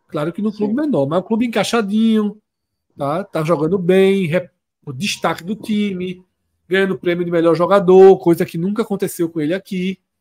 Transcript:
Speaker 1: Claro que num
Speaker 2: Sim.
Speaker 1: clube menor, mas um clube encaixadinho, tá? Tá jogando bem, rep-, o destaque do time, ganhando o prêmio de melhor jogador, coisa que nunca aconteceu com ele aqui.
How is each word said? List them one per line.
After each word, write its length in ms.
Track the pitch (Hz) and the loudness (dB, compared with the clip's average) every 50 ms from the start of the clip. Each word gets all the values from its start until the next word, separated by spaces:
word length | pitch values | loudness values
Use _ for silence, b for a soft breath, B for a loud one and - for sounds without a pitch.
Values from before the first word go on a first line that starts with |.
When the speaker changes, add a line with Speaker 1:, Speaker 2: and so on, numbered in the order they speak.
| _ | _
Speaker 1:
Claro 260 | _ - 151 151 170 170 | _ -8 -6 -6 -6 -6
que 80 | - | -4
num 80 | 202 214 | -4 -4
Speaker 2:
Sim. 60 | 208 | -4
Speaker 1:
clube 160 | 208 208 202 220 | -4 -4 -2 -2
menor, 320 | 269 320 302 233 147 139 | -2 -2 -2 0 0 0
mas 120 | 139 160 185 | 0 -2 -2
um 20 | |
clube 240 | 180 - 226 214 254 | -2 -2 -2 -2 -2
encaixadinho, 960 | 240 220 220 180 - - 233 220 190 208 220 226 226 220 214 208 208 214 - _ _ _ _ _ _ _ _ _ _ _ | -2 -2 -2 -2 -2 -2 -2 -2 -2 0 0 2 2 2 0 0 -2 -6 -10 _ _ _ _ _ _ _ _ _ _ _
tá? 260 | - 143 139 151 180 196 | -8 -6 -4 -4 -6 -6
Tá 200 | - - 160 156 | -6 -6 -4 0
jogando 340 | 156 175 143 156 156 185 | 0 0 0 0 0 -2
bem, 480 | 202 175 170 185 190 190 190 196 196 185 | -2 0 2 4 4 4 4 2 0 0
rep-, 240 | 151 160 180 180 - _ _ _ _ _ _ - | 0 -2 -2 -4 -6 _ _ _ _ _ _ -16
o 80 | 147 | -14
destaque 520 | 131 127 185 208 - - - 175 165 - 165 | -10 -8 -6 -6 -6 -4 -4 -4 -4 -4 -6
do 120 | 175 214 | -10 -10
time, 680 | - - - 214 208 208 202 190 180 180 185 180 185 _ _ _ _ _ _ _ _ _ | -8 -6 -6 -4 -4 -4 -4 -6 -8 -8 -10 -10 -14 _ _ _ _ _ _ _ _ _
ganhando 280 | - 175 190 196 190 185 | -4 -2 0 0 0 -2
o 20 | |
prêmio 260 | - - 175 175 175 175 | -4 -2 -4 -2 -2 -2
de 60 | 175 | -2
melhor 240 | 175 170 165 165 165 | 0 0 2 2 2
jogador, 640 | 156 175 175 196 202 190 175 185 190 190 190 190 | 2 2 2 2 2 4 6 8 8 10 8 8
coisa 260 | - - 170 170 - 175 | 6 4 0 2 0 0
que 100 | 170 - | -6 -6
nunca 240 | 170 170 196 208 226 | -6 -6 -4 -4 -4
aconteceu 480 | 220 - 202 185 202 170 - - 170 165 | -4 -4 -4 -6 -6 -6 -4 -4 -6 -6
com 100 | 165 165 | -4 -4
ele 140 | 147 147 175 | -4 -4 -4
aqui. 460 | 190 - - 202 185 180 190 185 _ _ _ _ _ | -6 -6 -8 -6 -6 -4 -6 -6 _ _ _ _ _